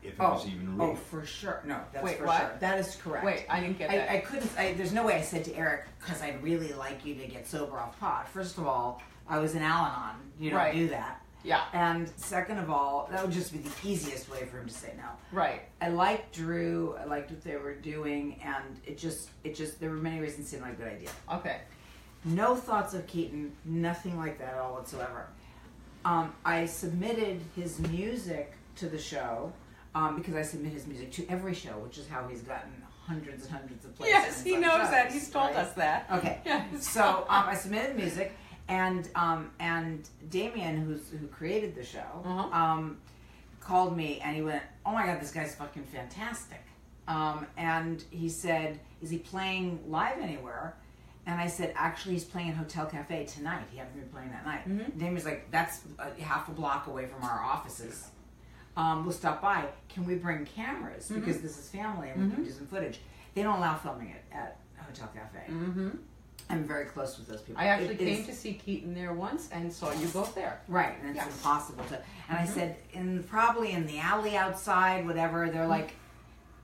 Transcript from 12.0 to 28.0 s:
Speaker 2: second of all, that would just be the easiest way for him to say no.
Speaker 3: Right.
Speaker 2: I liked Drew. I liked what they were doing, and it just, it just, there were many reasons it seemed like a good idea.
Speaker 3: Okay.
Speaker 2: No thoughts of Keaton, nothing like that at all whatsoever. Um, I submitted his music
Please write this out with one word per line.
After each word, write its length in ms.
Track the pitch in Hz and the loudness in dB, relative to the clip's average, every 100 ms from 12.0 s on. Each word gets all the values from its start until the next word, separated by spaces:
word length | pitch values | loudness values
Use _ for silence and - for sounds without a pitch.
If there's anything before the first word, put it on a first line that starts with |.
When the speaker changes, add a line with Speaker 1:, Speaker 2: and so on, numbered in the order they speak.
| 165 - | 0 -6
Speaker 2:
second 420 | - 185 180 208 | -2 -2 0 -2
of 120 | 160 | 2
all, 380 | 147 143 143 143 | 4 4 2 0
that 100 | 185 | 0
would 120 | 190 | 0
just 200 | 175 160 | 0 -2
be 60 | 156 | -6
the 140 | 143 - | -8 -6
easiest 440 | 196 180 147 135 - | -2 -2 -2 -6 -6
way 140 | 131 | -8
for 140 | 127 127 | -8 -8
him 100 | 117 | -10
to 60 | |
say 200 | - 113 - | -10 -12 -10
no. 120 | 117 - - 185 | -12 -12 -4 2
Speaker 3:
Right. 260 | 156 - - - | 2 2 -8 -2
Speaker 2:
I 80 | 170 | 0
liked 440 | 170 190 220 - | 6 6 6 -2
Drew. 600 | 165 165 170 170 170 165 160 | -4 0 2 2 2 0 -2
I 40 | |
liked 260 | 143 147 143 | -2 -4 -4
what 100 | 160 | -10
they 140 | 165 143 | -6 -4
were 180 | 143 | -4
doing, 680 | 143 151 151 147 143 143 139 | -6 -6 -4 -2 0 -2 -6
and 360 | 135 139 135 131 - | -6 -4 -6 -12 -12
it 100 | 143 | -6
just, 320 | 165 156 - - | -4 -4 -10 -10
it 140 | 151 151 | -8 -4
just, 240 | 156 - | -6 -4
there 100 | 160 | -4
were 60 | 156 | -2
many 240 | 160 160 | -2 -2
reasons 260 | 151 147 143 | -4 -6 -8
it 40 | |
seemed 120 | 139 | -8
like 120 | 127 | -8
a 20 | 113 | -8
good 160 | 117 | -8
idea. 180 | 104 87 - - | -8 -10 -12 -4
Speaker 3:
Okay. 260 | 175 160 - - - - - - - | -4 -2 -6 -8 -20 -20 -20 -20 -8
Speaker 2:
No 300 | 165 170 226 | 0 4 6
thoughts 400 | 247 247 214 196 | 4 4 2 2
of 140 | 185 - | -4 -4
Keaton, 480 | 175 165 147 147 - | -2 -2 -2 -8 -8
nothing 520 | 160 165 170 175 185 175 | -4 0 0 0 -4 -4
like 200 | 160 151 | -4 -4
that 160 | 131 | -6
at 40 | 131 | -4
all 140 | 131 | -4
whatsoever. 520 | 131 120 135 123 127 - - - - - - - - | -4 -8 -6 -6 -6 -12 -14 -18 -20 -20 -18 -18 -2
Um, 280 | 175 170 165 - | 2 4 2 -2
I 200 | 165 170 170 | 0 2 2
submitted 760 | - 175 175 208 226 208 180 165 - | -2 -2 0 2 2 2 0 -6 -6
his 220 | 175 151 | -6 -2
music 720 | 160 170 | 0 0